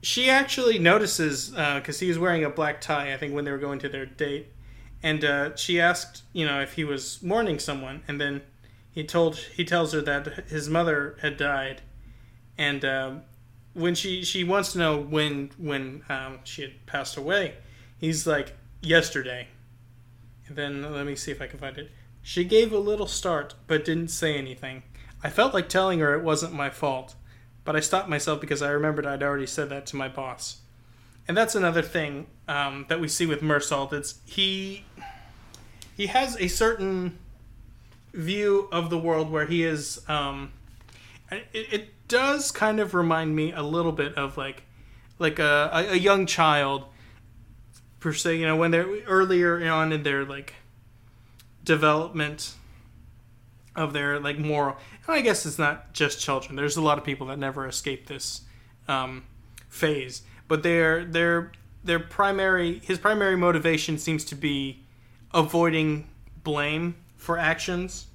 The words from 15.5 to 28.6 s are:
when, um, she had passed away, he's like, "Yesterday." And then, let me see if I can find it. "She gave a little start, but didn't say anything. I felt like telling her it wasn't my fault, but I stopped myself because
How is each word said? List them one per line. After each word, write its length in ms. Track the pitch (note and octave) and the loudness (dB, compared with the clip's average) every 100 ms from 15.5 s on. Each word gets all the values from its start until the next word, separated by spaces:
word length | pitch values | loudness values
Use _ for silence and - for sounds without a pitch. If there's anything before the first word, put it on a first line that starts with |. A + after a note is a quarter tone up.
| - | -8
when, 460 | D#3+ C#3 C3+ C#3 - | -6 -4 -6 -12 -8
um, 320 | C3+ C3 C3 - | -8 -8 -14 -16
she 160 | - | -12
had 240 | C#3 - - | -12 -14 -6
passed 320 | C#3+ B2+ - | -6 -4 -6
away, 380 | C#3 G3+ F3 - - - - - | 0 0 0 -6 -20 -20 -20 -6
he's 260 | D#3+ D#3 E3 | -2 -2 0
like, 280 | D3 - - - - | 0 0 -10 -20 -12
"Yesterday." 640 | E3+ E3 D#3+ C#3+ B2+ B2 B2 - - - - - - - - - - | 4 4 4 -4 -6 -8 -12 -18 -20 -20 -20 -20 -20 -20 -20 -20 -14
And 80 | D3 | -8
then, 360 | C#3+ C#3+ D3 | -6 -6 -8
let 140 | D3 C#3+ | -6 -6
me 100 | C#3 | -6
see 160 | - | -8
if 80 | C#3 | -8
I 80 | C3 | -10
can 120 | C3+ | -10
find 180 | C#3 C#3 | -12 -12
it. 140 | D3 - - - | -16 -20 -20 -20
"She 220 | - - | -6 -2
gave 300 | F3+ A3 A3+ | 4 6 6
a 60 | G#3+ | 2
little 280 | G#3 G#3 G3 | 0 0 -2
start, 460 | - F#3+ D#3+ D3 - - | -2 0 -2 -2 -14 0
but 180 | D#3 D3+ | 0 2
didn't 240 | E3 E3 | -2 -2
say 260 | - D#3+ D3 | -2 -2 -2
anything. 460 | C3+ B2+ C3 C3 - - - - | -6 -10 -12 -14 -18 -20 -20 -8
I 60 | D3+ | -4
felt 240 | F3 B3+ | 4 4
like 160 | G#3 F3 | 4 2
telling 300 | F#3 F#3+ F3 | 2 2 4
her 160 | D3 C#3+ | 4 2
it 80 | |
wasn't 300 | E3 D3+ E3 | 2 0 0
my 180 | D#3+ C#3+ | -4 -6
fault, 420 | - D3 C3 C3 - - - - - | -2 -2 -2 -8 -18 -20 -20 -20 -12
but 120 | - D#3 | -2 0
I 40 | |
stopped 300 | D3+ F#3 G3 | 2 0 2
myself 320 | D3 D3+ D3+ | -2 0 -2
because 220 | D3+ C#3+ | -2 -2